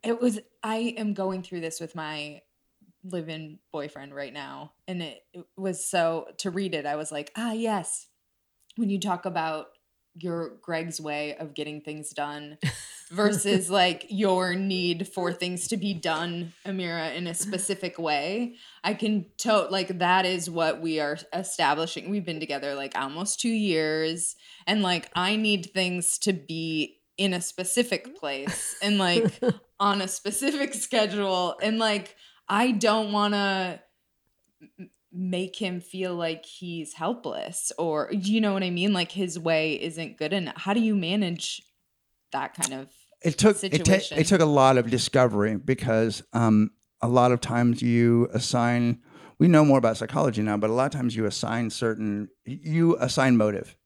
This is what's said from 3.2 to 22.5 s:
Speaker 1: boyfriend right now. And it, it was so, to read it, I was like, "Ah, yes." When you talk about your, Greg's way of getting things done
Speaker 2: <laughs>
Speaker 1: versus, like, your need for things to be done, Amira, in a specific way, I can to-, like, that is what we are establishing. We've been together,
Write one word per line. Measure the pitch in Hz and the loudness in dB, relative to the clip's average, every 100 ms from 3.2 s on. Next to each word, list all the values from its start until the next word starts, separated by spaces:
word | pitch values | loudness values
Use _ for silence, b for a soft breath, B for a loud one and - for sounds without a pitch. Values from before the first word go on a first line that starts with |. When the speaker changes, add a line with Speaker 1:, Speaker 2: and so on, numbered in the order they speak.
| 160 160 156 156 _ | -6 -10 -12 -16 _
Speaker 1:
boyfriend | 160 147 139 139 | -10 -10 -12 -16
right | 139 139 | -10 -10
now. | 139 135 139 147 _ - | -10 -12 -14 -16 _ -8
And | 180 | -6
it, | 165 113 _ | -6 -10 _
it | 180 - - | -20 -20 -8
was | 190 185 - | -6 -4 -2
so, | 185 165 165 - - | 0 2 0 -6 -8
to | 196 | -6
read | 175 190 165 | -4 -4 -4
it, | 143 | -4
I | 151 | -6
was | 151 | -6
like, | 147 147 - | -8 -10 -8
"Ah, | 233 | -6
yes." | 220 226 208 160 - - _ _ _ _ _ _ - | -4 -2 -2 -4 -10 -12 _ _ _ _ _ _ -4
When | 220 | -2
you | 196 | 0
talk | 185 175 190 | -2 -2 -2
about | 170 160 156 - _ _ _ _ 170 | -2 -2 -4 -8 _ _ _ _ -12
your, | 170 170 160 - | -6 -6 -6 -10
Greg's | - 165 170 160 | -6 -4 -4 -8
way | 151 147 147 147 | -6 -6 -6 -8
of | 160 147 | -12 -8
getting | 151 151 | -8 -8
things | 147 151 147 | -10 -12 -10
done | - 147 147 147 151 147 B B | -8 -6 -8 -12 -6 -6 B B
Speaker 2:
<laughs> | B B | B B
Speaker 1:
versus, | 170 208 208 196 202 175 | 0 0 2 0 0 2
like, | 190 180 170 - | 2 2 0 -6
your | 196 202 185 185 180 | -2 2 2 2 0
need | 196 185 175 170 185 | 0 0 0 -2 -4
for | - 175 | -4 -4
things | 175 180 180 - | -2 -4 -4 -4
to | 226 | -4
be | 196 | -2
done, | 185 165 156 170 170 170 - 196 | -4 -4 -2 -4 -6 -8 -12 -8
Amira, | 190 175 170 160 143 | -6 -4 -4 -4 -4
in | 175 | -6
a | |
specific | 170 202 190 - 190 180 175 | -6 -4 -4 -4 -4 -6 -6
way, | 170 147 151 208 240 240 B B | -2 -2 -2 -4 -6 -8 B B
I | 185 | -4
can | 214 220 214 170 _ | -2 0 -2 -4 _
to-, | 240 214 170 | 2 2 2
like, | 190 185 185 | -2 -2 0
that | 175 185 185 | 4 4 4
is | 185 170 | 0 -4
what | 170 165 - | 0 0 0
we | 165 156 | -4 -2
are | 147 147 - | -2 -4 -8
establishing. | 175 180 - 156 147 165 165 170 | -8 -6 0 2 2 -2 -6 -6
We've | 202 170 | -6 -4
been | 160 | -8
together, | 151 | -6